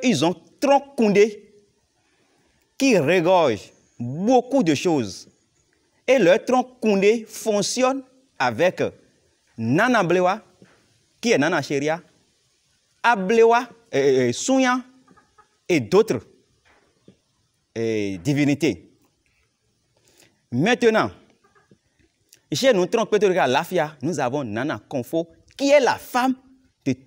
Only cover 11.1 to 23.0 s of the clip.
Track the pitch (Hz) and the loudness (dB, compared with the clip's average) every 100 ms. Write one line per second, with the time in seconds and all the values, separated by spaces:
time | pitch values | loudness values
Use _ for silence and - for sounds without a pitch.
11.1 | - 240 170 151 170 135 139 147 165 - | -6 -2 0 0 -2 -4 -4 -4 -6 -10
12.1 | _ _ _ _ _ _ _ _ _ 233 | _ _ _ _ _ _ _ _ _ -2
13.1 | 233 185 226 226 233 254 - - 139 139 | 0 0 4 4 2 -2 -16 -6 0 2
14.1 | 131 123 120 - 262 254 254 - _ _ | 2 0 -2 0 2 2 -2 -6 _ _
15.1 | - _ _ _ _ - 170 107 185 220 | -20 _ _ _ _ -2 -2 2 2 2
16.1 | 123 - _ _ _ _ _ _ _ _ | -2 -8 _ _ _ _ _ _ _ _
17.1 | _ _ _ _ _ _ 113 113 110 98 | _ _ _ _ _ _ -6 -4 -4 -4
18.1 | 95 85 143 143 139 147 90 - _ _ | -6 -4 0 0 0 -2 -4 -12 _ _
19.1 | _ _ _ _ _ _ _ _ _ _ | _ _ _ _ _ _ _ _ _ _
20.1 | _ _ _ - 120 190 247 233 214 110 | _ _ _ -8 -2 0 2 2 2 -2
21.1 | - _ _ _ _ _ _ _ _ _ | -6 _ _ _ _ _ _ _ _ _
22.1 | _ _ _ - - 269 220 359 226 | _ _ _ -10 -2 2 2 0 -2